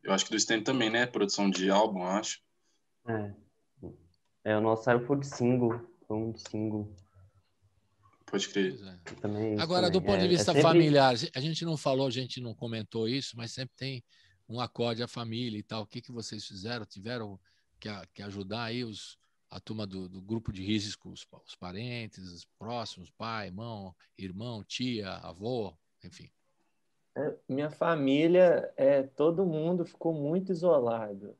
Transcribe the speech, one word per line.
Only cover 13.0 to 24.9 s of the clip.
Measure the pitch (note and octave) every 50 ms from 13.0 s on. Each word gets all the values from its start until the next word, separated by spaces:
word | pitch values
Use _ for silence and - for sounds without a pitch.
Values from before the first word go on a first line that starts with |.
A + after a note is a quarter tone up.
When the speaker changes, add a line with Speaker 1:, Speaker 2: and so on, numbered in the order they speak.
| A2 A2
Speaker 3:
isso, | B2+ C#3 B2+ - -
mas | A#2 A#2 A2+
sempre | - - C3 B2 _
tem | - B2+ C3+ C3+ B2 - _ _ _ _ _ _ _ _ -
um | A2 A#2+
acorde | B2 A2 _ - A#2 A#2+ A#2 A2
à | A#2+ A#2
família | - A#2+ A#2 A2+ A2+ A#2 B2 A#2+ G#2+ G#2
e |
tal. | G#2 _ - A2+
O | G#2
que | _ - B2
que | - -
vocês | B2 A#2+ A2 - A2+ G#2 -
fizeram? | - G#2 G2 F#2 A2+ A#2+ A#2+ G#2+
Tiveram | _ - G2+ F#2+ A2+ B2+ A#2+ A2 G#2 G2 F#2 _ _ _ _ _ _ _ _
que | - G#2+
a-, | G#2 F#2+ E2+ _ _
que | -
ajudar | G2+ G#2 G2 G2+ G2 F#2+ G#2 A#2 A#2
aí | A2+ A#2 B2 B2
os, | A2+ G#2 G2 - - - _ _ _ _ _ _ _
a | - F#2+
turma | _ - A2+ A2 G#2
do, | G2 F#2+ F#2+ F#2 F2+
do | F#2 F#2+
grupo | F#2 G2 A2+ A2+ A2 -
de | G#2 F#2 F#2
risco, | G2+ G#2+ G#2+ G2+ G#2 F2+ _ _ F#2+
os | F2+ - -
pa-, | _ - - _
os | - -
parentes, | _ F2+ F2+ F2+ G2 A#2 B2 A#2+ A#2+ A2+ G2+ - - F#2 F2+
os | F2 E2+ - _ _ _
próximos, | G2 A2 A#2+ A#2+ A2 - - F#2+ F2+ -
pai, | _ _ A2 A2+ A2+ A2 G2+
irmão, | F#2 F2+ G2 A2+ A#2 A2+ G#2 G2 F#2 F2+ _ _ _ _ -
irmão, | F#2+ F#2+ F2 G2 A2+ B2 A#2 G#2+ F#2+
tia, | _ - - B2+ B2+